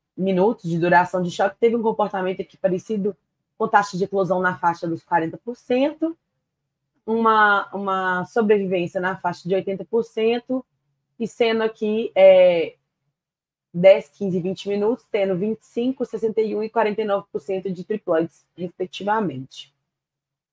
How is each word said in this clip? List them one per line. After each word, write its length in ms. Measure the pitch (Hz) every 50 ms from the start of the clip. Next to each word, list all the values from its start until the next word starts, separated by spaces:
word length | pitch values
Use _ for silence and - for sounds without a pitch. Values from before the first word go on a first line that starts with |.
| _ _ _
minutos 520 | - 185 196 190 175 190 220 240 - - 165
de 80 | 170
duração 460 | 170 170 175 175 175 180 - - 185
de 80 | 175 175
choque, 260 | - - 220 202 - _
teve 160 | 233 233 220
um 60 | 240
comportamento 600 | 208 226 214 - 208 190 - 190 185 185 190 185
aqui 140 | 185 - _
parecido 600 | _ - 190 175 180 - - 220 202 190 208 190 - _ _ _ _ _ _ _
com 120 | - 220 220
taxa 280 | - 208 202 - -
de 80 | 175 196
eclosão 360 | 196 - 196 190 156 185 180
na 180 | 185 180 180 -
faixa 300 | - 175 165 - - 170
dos 160 | 165 160 -
quarenta 340 | _ 175 165 160 165 - -
por 180 | - 233 247
cento, 600 | - _ - 247 254 269 302 294 - 320 330 330 - _ _ _ _ _ _ _ _ _ _ _ _ _ _ _ _ _
uma, 600 | 220 220 226 226 226 220 214 214 208 202 196 196 - -
uma 520 | 196 202 196 190 190 185 185 185 180 180
sobrevivência 720 | - - 240 220 208 220 202 196 185 190 180 175 170 - 190
na 160 | 180 185 190
faixa 320 | 175 - 175 165 - - 170
de 60 | 196
oitenta 280 | 190 180 196 196 185
por 220 | 180 - - 233 226
cento, 580 | - - 226 220 226 240 240 - - 254 262 - _ _ _ _ _ _ _ _ _ _ -
e 80 | 233
sendo 360 | - - - 240 226 226 226
aqui, 500 | 220 220 220 - 220 214 214 220 233 - -
é, 600 | 190 190 190 190 185 180 180 175 170 156 - - _ _ _ _ _ _ _ _ _ _ _ _ _ _ _ _ _ _ _
dez, 380 | - 170 175 190 202 214 190 -
quinze 260 | _ - 202 196 180
e 40 | 185
vinte 280 | 160 190 190 - - 196
minutos, 380 | 202 202 202 214 254 - _ _
tendo 240 | - 208 196 196 190
vinte 280 | 170 196 214 220 -
e 20 | -
cinco, 400 | - - 233 240 254 262 - 247
sessenta 380 | - - 208 226 220 202 220
e 120 | 220 214 208
um 80 | 208
e 60 | 220 220
quarenta 320 | - 233 214 214 202 214
e 60 | 214
nove 200 | 208 196 196 190 -
por 80 | - 202
cento 320 | - - 190 190 190 196
de 100 | 180 170
triploides, 640 | 180 - 214 208 - - 170 160 165 170 - _ _ _ _
respectivamente. 1200 | - 175 175 - - 190 185 - - 190 202 214 220 220 160 131 131 135 - - - - - _ _ _ _ _ _ _ _ _ _ _ _ _ _ _ _